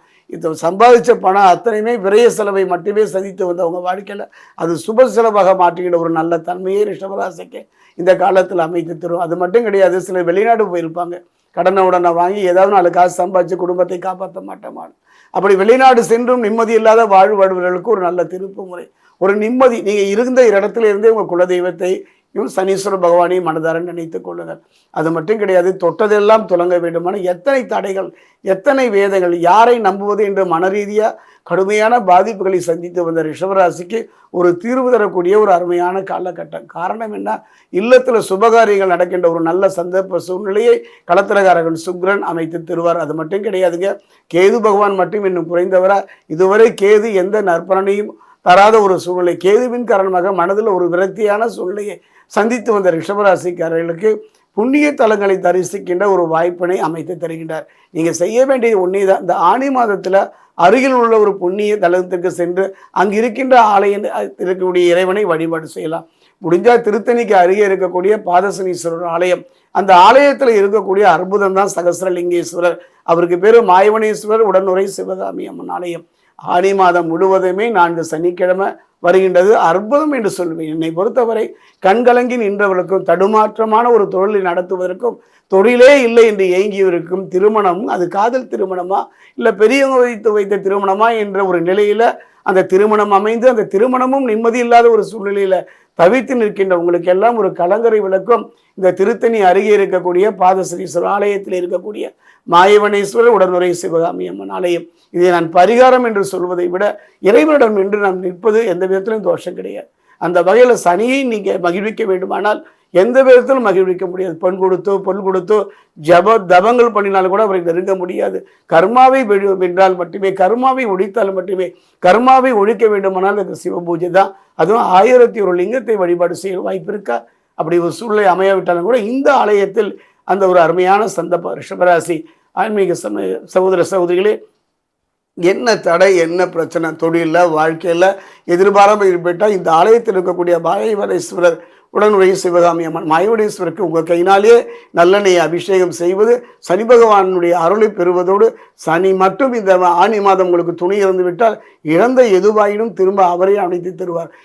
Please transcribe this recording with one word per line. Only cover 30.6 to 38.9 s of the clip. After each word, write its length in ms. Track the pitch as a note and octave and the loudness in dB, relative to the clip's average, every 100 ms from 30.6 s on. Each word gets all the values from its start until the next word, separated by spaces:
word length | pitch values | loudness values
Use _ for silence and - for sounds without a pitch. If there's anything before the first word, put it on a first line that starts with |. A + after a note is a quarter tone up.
| F#3 G3+ G3+ G#3 G#3+ - _ _ - | -2 -2 -4 -2 -4 -6 _ _ -6
கடுமையான 440 | F3 F#3+ G#3+ A3 A#3+ F#3 | -2 0 0 2 0 4
பாதிப்புகளை 500 | F3+ G3+ G3+ F#3+ F#3+ E3 | 2 2 -2 -2 -2 -2
சந்தித்து 340 | E3+ E3+ F3 E3+ | -6 -6 -6 -4
வந்த 140 | E3 D#3 | -4 -6
ரிஷபராசிக்கு 720 | C3+ F#3+ F#3+ F3 D#3 F3 G#3+ - _ _ F3+ | -6 -2 0 0 -2 -8 -10 -10 _ _ -2
ஒரு 100 | F3 F3 | 0 0
தீர்வு 260 | A#3 B3+ B3 | -4 -2 0
தரக்கூடிய 400 | A3 G#3 F3 F3 G#3 | 0 0 -2 0 2
ஒரு 60 | G#3+ F3 | 2 2
அருமையான 460 | F3 F3 F3 F#3+ F#3 | 0 -2 -2 -4 -6
காலகட்டம். 560 | F3 F3+ E3+ E3 - F3+ - | -8 -8 -10 -14 -16 -16 -10
காரணம் 380 | F3+ A3 A3 G3+ | -8 -8 -10 -10
என்ன? 120 | G3+ A3 - _ _ F3 | -8 -8 -12 _ _ -4
இல்லத்துல 400 | A3 B3+ B3 A3+ E3+ | 2 2 2 -2 -2
சுபகாரியங்கள் 640 | F#3+ A3 A3+ A3 G3 F#3+ | 0 2 4 4 2 0